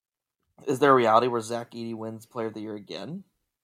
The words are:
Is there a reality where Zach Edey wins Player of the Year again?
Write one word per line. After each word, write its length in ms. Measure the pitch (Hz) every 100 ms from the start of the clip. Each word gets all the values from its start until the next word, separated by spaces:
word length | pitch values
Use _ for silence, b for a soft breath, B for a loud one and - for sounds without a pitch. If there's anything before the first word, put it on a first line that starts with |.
| _ _ _ _ _ _ -
Is 120 | 131
there 120 | 143
a 40 | 131
reality 320 | 117 110 123
where 120 | 120
Zach 300 | 107 117 117
Edey 240 | 117 117 113
wins 300 | 110 110 110
Player 220 | 123 113
of 60 |
the 60 | 107
Year 160 | 107 104
again? 480 | 92 80 101 185 - _ _ _